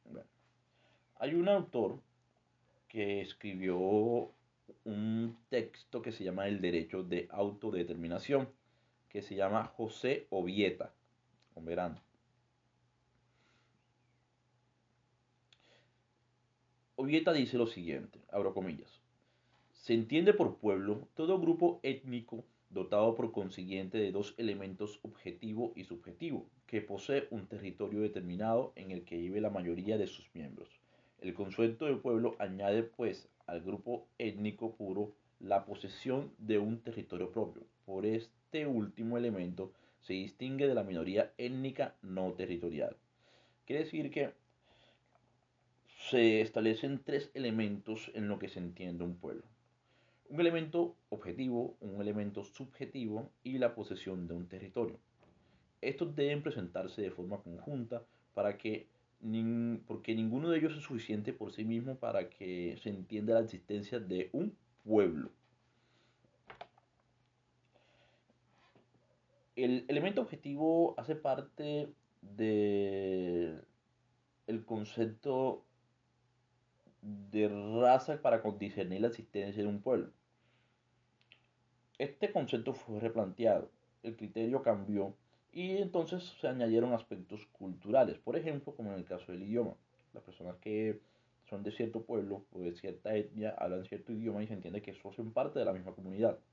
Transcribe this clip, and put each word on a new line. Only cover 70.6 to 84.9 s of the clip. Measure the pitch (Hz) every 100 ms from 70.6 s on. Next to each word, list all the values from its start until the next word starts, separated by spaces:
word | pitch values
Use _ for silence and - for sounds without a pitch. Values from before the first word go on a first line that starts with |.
| 160 165 170 -
hace | 123 151
parte | 139 131 135 - 147 147 147 - _ _
de | 98 101 110 107 104 101 98 98 95 92 90 85 85 78 - _ _ _ _ _ _ _ -
el | 113 113
concepto | 110 107 - 110 110 143 131 131 - _ _ _ _ _ _ _ _ _ _ _ _ - _ 104 101 101
de | 107 107 101 101 113
raza | 123 131 - 151
para | - 113
con-, | 107 101
discernir | 98 98 90 95
la | 113
existencia | 113 110 104 98 104
de | 104
un | 104
pueblo. | 131 127 170 - _ _ _ _ _ _ _ _ _ _ _ - _ _ _ _ _ _
Este | 127 - 202
concepto | 202 127 120 117
fue | 123 - 107
replanteado, | 113 113 98 92 117 95 - _ _ _
el | 113 113
criterio | 107 110 113 131
cambió | 135 104 98